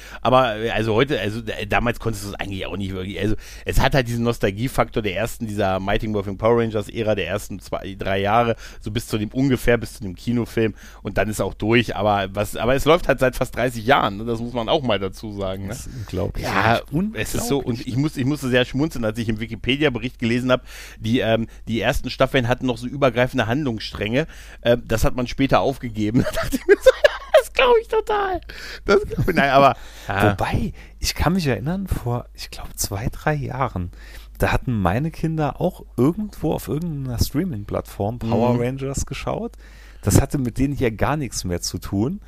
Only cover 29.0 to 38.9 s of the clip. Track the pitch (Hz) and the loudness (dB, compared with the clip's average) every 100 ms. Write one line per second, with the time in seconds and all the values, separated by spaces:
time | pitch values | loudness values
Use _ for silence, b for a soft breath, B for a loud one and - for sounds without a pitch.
29 | 415 - - 160 139 135 139 117 - - | 2 0 2 4 6 8 8 6 -2 -12
30 | - 98 104 98 - - 214 B B B | -4 2 2 2 0 0 -2 B B B
31 | - - - 185 151 107 127 185 196 - | -4 0 2 2 2 0 0 -4 -2 -4
32 | 120 120 - - - - - - - 101 | -2 -4 -6 -12 -14 -10 -10 -6 -4 -4
33 | 127 - - 151 117 127 127 92 90 B | -4 -4 -2 -2 -2 -2 -2 -2 -6 B
34 | B B B - 95 117 - 117 90 101 | B B B -2 0 0 0 0 2 2
35 | 160 - 160 160 147 - 180 - - - | 0 -2 -2 0 -2 0 -4 -4 -6 2
36 | 127 175 214 - 151 - - 139 175 147 | 2 2 -4 -4 -2 -2 -2 -4 -4 -4
37 | 131 117 - 135 190 117 101 98 - - | -4 -2 -2 -2 -2 -4 -6 -6 -6 -4
38 | 101 120 113 117 120 120 120 135 135 | -4 -2 -2 2 2 2 0 -4 -6